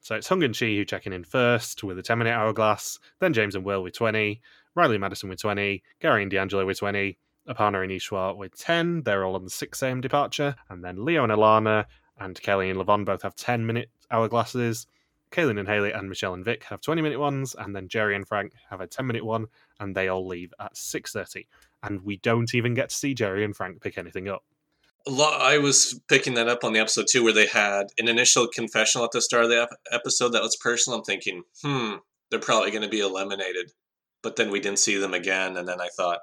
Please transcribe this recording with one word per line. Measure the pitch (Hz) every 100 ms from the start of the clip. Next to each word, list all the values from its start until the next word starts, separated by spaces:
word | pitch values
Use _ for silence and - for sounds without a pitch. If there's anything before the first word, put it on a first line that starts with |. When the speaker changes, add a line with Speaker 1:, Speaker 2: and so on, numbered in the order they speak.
Speaker 1:
So | -
it's | 110 -
Hung | 190
and | 147 110
Chi |
who | 120 101 101
check | 98 -
in | 92
first | 87 131 120 117 - -
with | 101 92
a |
ten-minute | 92 117 117
hourglass, | 117 110 107 107 104 - - _ _
then | 185
James | 131 104
and | 95
Will | 92 98
with | 90
twenty, | - 113 107 107 107 _ _ _
Riley | - 165
and | 104
Madison | 98 92 98
with | 92
twenty, | 107 101 101 98 _ _
Gary | 160 120
and | 98
D'Angelo | 95 95 98
with | 95 95
twenty, | 101 101 98 90 _ _ -
Aparna | - 104 101
and | 95
Ishwar | 95 - 98 92 98
with | 98 -
ten. | - 170 170 170
They're | 123 98 95
all |
on | 95
the | 92
six | - - -
A | 131
M | 127
departure. | 127 143 135 - 143 135 _
And | 92
then | 90 90
Leo | 120 165
and | 120
Alana | 107 110 110 110 107 107 _ _ _
and | 98 90
Kelly | - 98 95
and | 95
Levon | 95 104
both | 101 95
have | 98
ten-minute | - - 123 113 113 113 _ _
hourglasses. | 117 113 117 110 127 120 113 - _ _ _ _
Kaylin | - 160 104
and | 98
Haley | 104 101
and | 104 98
Michelle | 92 101
and | 90
Vic | 92 117
have | - 101
twenty-minute | - 165 156 127
ones. | 143 139 131 -
And | 98 98
then | 92
Jerry | 113 107 101
and | 98
Frank | 107 98 _ _
have | 95
a | 90
ten-minute | - 131 117
one. | 113 110 107 _ _ _
And | 101
they | 95 95
all | 92 92
leave | 90 87 _
at | 101 -
six | - - -
thirty. | 107 90 95 87 _ _ _
And | 104 101
we | 95 98
don't | - 117 117
even | 123 117
get | 120 -
to | -
see | 147
Jerry | 131 107 95
and | 104
Frank | 101 92 90
pick | 98 95
anything | 87 95 95
up. | 95 _ _ _ _ _ _ -
Speaker 2:
A |
lot, | 131 151 151
I | 131 147
was | 143 131 - 123 _
picking | 139 139
that | 123 117
up | 120
on | 120
the | 110
episode | 110 - 104
too, | 131
where | 117
they | 107 104
had | 113 104 101 101 -
an | 117
initial | 117 123 - 117
confessional | - 113 110 110 131 117
at |
the | 120
start | 113 123
of | 117
the | 117
ep-, | 120 120 -
episode | 120 - - 123
that | 117
was | 110 -
personal. | 120 120 - 117
I'm |
thinking, | 107 98 101 90 87 -
"Hmm, | 147 139 113 98 _ _ _
they're | 113
probably | - 113 101
gonna | 107 104
be | 107
eliminated." | 98 95 98 98 95 90 90 _ _ _ _ _
But | 113 110
then | 110
we | 101
didn't | 101 98
see | - 101
them | 98
again, | 92 87 95 92 92
and | 90
then | 90
I | 87 -
thought | 90 85